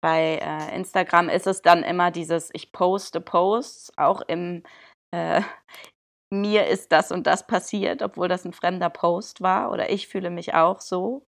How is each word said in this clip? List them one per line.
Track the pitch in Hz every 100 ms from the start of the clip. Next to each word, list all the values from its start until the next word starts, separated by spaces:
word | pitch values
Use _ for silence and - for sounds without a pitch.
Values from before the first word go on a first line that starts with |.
bei, | 165 160 160 156
äh, | 151 156 156 -
Instagram | 185 190 180 170 175
ist | 185 185
es | 190
dann | - 170
immer | - 180 175
dieses, | 170 165 165 -
ich | - -
poste | - 180 196 - 180
Posts, | 180 175 185 220 277 - - -
auch | 147 -
im, | - 165 175 175 - - - _ _
äh, | 170 165 - 202 - _ -
<laughs> | - _ _ _ _
mir | 196 208 208 -
ist | 190 -
das | 160 -
und | 180 -
das | 175 -
passiert, | 214 - 208 185 175
obwohl | 202 - 180
das | 180 175
ein |
fremder | - 180 180 175
Post | - 170 175 226 -
war, | 185 185 196
oder | - -
ich | 202 -
fühle | 196 180
mich | 175 165
auch | 165 165 190
so | - 185 190 269 _